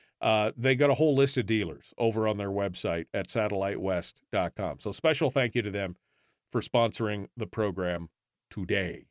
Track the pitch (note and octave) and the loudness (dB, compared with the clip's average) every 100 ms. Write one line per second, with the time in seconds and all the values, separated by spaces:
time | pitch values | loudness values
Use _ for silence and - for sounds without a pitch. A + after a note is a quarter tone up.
0 | _ - A2 A2 G#2+ C#3 B2+ C3 C#3+ C3 | _ -4 2 2 2 0 2 4 4 4
1 | D#3 C#3 C3+ C3 G#2 A2 F2+ D2 - - | 4 4 4 2 0 0 0 -6 -12 0
2 | A2+ A2 A2 G#2 G2+ G2 G2 F2+ G#2 E2+ | 0 2 2 0 -2 -2 -2 -2 -2 -2
3 | E2 G2+ F#2 A#2 G#2+ G2+ G2 G2+ F#2+ F2+ | -2 -4 -2 0 0 0 -2 -2 -2 -2
4 | - - _ G#2+ F2 - F#2 C#2 G#2+ F#2+ | -4 -10 _ -2 -2 -2 -6 -6 -8 -2
5 | D#3+ D3+ C#3+ C#3 B2 B2 G#2 G2 F#2+ F2+ | 0 2 2 2 0 0 -2 -2 -6 -8
6 | _ _ _ _ _ A#2+ - B2 A#2 - | _ _ _ _ _ -4 0 2 2 0
7 | A2 G#2 G2 - G#2 - G#2 F#2 F2+ F2 | -4 -4 -8 -8 -8 -2 -2 -2 -2 -4
8 | E2+ _ _ _ _ - F2+ G2+ F2+ E2+ | -8 _ _ _ _ -8 -2 0 -2 -6
9 | - | -16